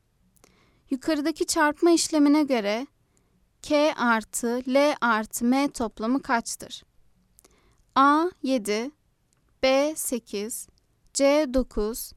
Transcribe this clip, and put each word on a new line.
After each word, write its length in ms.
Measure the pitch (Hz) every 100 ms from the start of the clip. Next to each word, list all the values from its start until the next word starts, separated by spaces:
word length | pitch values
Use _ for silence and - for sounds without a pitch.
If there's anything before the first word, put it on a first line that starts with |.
| _ _ _ _ _ _ _ _ -
Yukarıdaki 560 | 269 - 302 294 311 349
çarpma 460 | 330 302 294 339
işlemine 520 | 330 - 311 285 302
göre 440 | 277 240 202 220 285 _ _ _ _ _ _ _
K 320 | - 294 302 -
artı 640 | 240 226 - - 240 247 254
L 280 | 269 294 -
artı 440 | 240 214 214 - 240
M 240 | 269 285
toplamı 520 | - 220 - 220 269
kaçtır? 600 | 277 233 - - - - - _ _ _ _ _ _ _ _ _ _ 262
A 300 | 277 302 359 -
yedi, 480 | 262 262 196 214 262 - _ _ _ _ _ _
B 300 | 262 269 294 311
sekiz, 720 | - 240 - 202 214 - - _ _ _ _
C 400 | - 277 294 294
dokuz, 600 | 254 247 - 208 - -